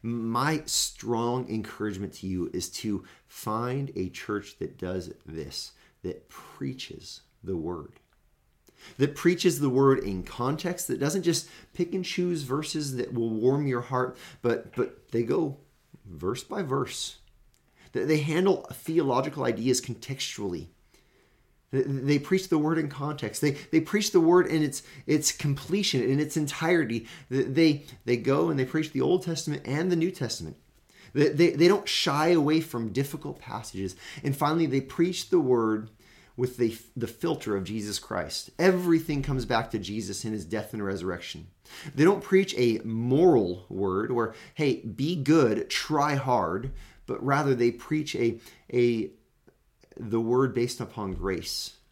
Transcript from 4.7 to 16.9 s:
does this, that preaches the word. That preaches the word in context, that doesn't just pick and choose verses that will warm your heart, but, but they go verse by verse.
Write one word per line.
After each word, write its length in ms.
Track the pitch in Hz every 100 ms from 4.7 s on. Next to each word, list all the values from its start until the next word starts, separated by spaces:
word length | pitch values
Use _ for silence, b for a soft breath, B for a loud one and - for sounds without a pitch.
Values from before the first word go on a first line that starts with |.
| -
does 340 | 90 92 87 - -
this, 480 | 80 71 - - b b b
that 260 | 90 - _
preaches 920 | - - - 67 - - - - - _ _
the 140 | 87 90
word. 420 | 80 87 73 - _ _ _ _ _ _ _ B B B
That 160 | 143 -
preaches 440 | 170 175 180 143
the 100 | 143
word 300 | 127 135 135
in 240 | - 95
context, 640 | 90 - 123 156 180 175 -
that 120 | 131
doesn't 240 | 139 185
just 260 | 170 160 - B B
pick 200 | - 170
and 120 | 190 180
choose 380 | - 180 170
verses 520 | 131 139 151 156 147 127
that 180 | -
will 180 | 120 113
warm 360 | 110 120 139 143
your 140 | 120
heart, 360 | 120 131 123 - B B
but, 320 | 120 117 - -
but 360 | 120 - _
they 120 | 120
go 340 | 113 156 151 139 _ _ _ - -
verse 380 | 80 87 127
by 180 | - 208
verse. 560 | 160 139 131